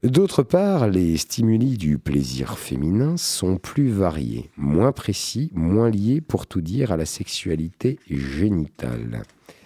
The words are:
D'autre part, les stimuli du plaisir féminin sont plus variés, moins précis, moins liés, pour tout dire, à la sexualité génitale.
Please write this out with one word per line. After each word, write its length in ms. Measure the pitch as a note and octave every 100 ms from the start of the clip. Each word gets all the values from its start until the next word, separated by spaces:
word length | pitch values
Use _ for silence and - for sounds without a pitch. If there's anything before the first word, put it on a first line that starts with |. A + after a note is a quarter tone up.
D'autre 400 | B2 C#3 G3 -
part, 460 | C3+ F3+ G3+ F3+ A2
les 260 | F#2 E2+ D#2+
stimuli 600 | - - A2+ A2+ C3 A#2
du 220 | D2+ C#2
plaisir 580 | D2+ C#2 C2 C2 B1+ -
féminin 580 | - C2 D2+ G#2 D3
sont 420 | E3+ - - F#2 F#2
plus 320 | - - C3+
variés, 600 | G2+ F2+ D#2 A#1+ A1+ - -
moins 340 | C#2+ D#2+ C3
précis, 600 | C3 - G2 - A2+ D#3+
moins 380 | F#3 E2 G#2 A#2
liés, 280 | G#2 G#2+ D3+
pour 280 | D#3 G2+ -
tout 140 | F#2
dire, 300 | D#2+ A#2 B2
à 60 | E2
la 80 |
sexualité 920 | E2 - - - F2+ D#2+ E2 - B2+ C3+ -
génitale. 1120 | C#2+ C2+ C#2+ G#2 F2+ D2 - B1+ A#1 A1+ A#1 G#1 _ - -